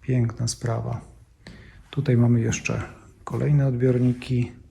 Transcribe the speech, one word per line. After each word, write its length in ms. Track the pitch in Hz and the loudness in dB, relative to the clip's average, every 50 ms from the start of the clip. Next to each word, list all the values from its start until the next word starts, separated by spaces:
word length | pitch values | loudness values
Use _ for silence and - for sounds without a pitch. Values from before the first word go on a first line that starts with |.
Piękna 480 | _ - 131 127 120 117 110 - 117 117 | _ 0 0 0 0 0 -2 -4 -4 -6
sprawa. 520 | - - - 123 113 113 110 120 120 - - - - - - _ _ _ - - - - - - - - - _ | -6 -4 -4 -4 -4 -4 -4 -6 -8 -8 -10 -14 -20 -20 -20 _ _ _ -20 -20 -20 -20 -20 -20 -20 -20 -20 _
Tutaj 260 | - - 131 - 127 | -6 -4 0 2 4
mamy 240 | 117 120 117 120 117 | 4 4 4 4 2
jeszcze 420 | 113 - - - - - - - - - - - - - - _ - | 2 0 -2 -4 -4 -4 -4 -4 -4 -8 -12 -20 -20 -20 -20 _ -14
kolejne 420 | - - 113 - 139 147 143 139 | -8 -6 -2 0 2 4 4 4
odbiorniki 840 | 135 127 120 123 131 123 123 123 123 123 123 - - 127 123 120 - - - - - | 2 2 2 2 2 4 4 4 2 0 0 -4 -2 0 0 0 -2 -6 -16 -20 -20